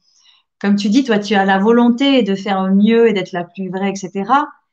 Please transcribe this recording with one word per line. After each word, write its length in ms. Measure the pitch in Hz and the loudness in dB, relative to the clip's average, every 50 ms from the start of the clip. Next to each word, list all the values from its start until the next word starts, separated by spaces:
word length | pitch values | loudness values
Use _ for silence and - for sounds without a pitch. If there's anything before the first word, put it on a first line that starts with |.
| _ _ _ _ _ _ _ _ _ _ _ - | _ _ _ _ _ _ _ _ _ _ _ -6
comme 160 | - 202 202 | -2 0 0
tu 120 | 202 202 220 | 0 0 0
dis, 160 | 202 269 262 | 0 0 2
toi, 140 | 233 214 202 | 0 0 -2
tu 160 | 208 202 220 | -2 0 0
as 100 | 196 196 | 0 2
la 140 | 196 190 196 | 2 2 2
volonté 640 | 196 226 233 240 240 240 233 240 277 277 269 254 220 | 2 2 2 4 4 2 2 2 0 2 2 2 2
de 120 | 196 196 | 0 -2
faire 260 | 190 196 208 196 190 | -4 -4 -4 -4 -2
au 140 | 190 190 190 | -2 0 2
mieux 340 | 196 208 220 226 233 233 226 | 2 2 4 4 4 4 2
et 40 | 208 | 2
d'être 200 | 190 180 - - | 0 -4 -6 -6
la 120 | 175 170 | -8 -8
plus 260 | 170 _ 196 190 185 | -10 _ -10 -10 -8
vraie, 220 | 180 190 196 196 190 | -6 -6 -4 -6 -6
et 40 | |
cetera. 520 | 196 - 175 - 196 196 208 254 285 302 - - _ _ _ | -6 -10 -10 -8 -8 -2 0 0 0 0 -4 -10 _ _ _